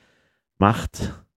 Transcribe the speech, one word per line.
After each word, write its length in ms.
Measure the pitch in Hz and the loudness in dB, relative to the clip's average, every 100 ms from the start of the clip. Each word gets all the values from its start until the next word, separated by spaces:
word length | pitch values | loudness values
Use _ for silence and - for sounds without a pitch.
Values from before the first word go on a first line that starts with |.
| _ _ _ _ _ _ | _ _ _ _ _ _
Macht 560 | 98 110 - - - - _ | 2 2 -6 -8 -10 -10 _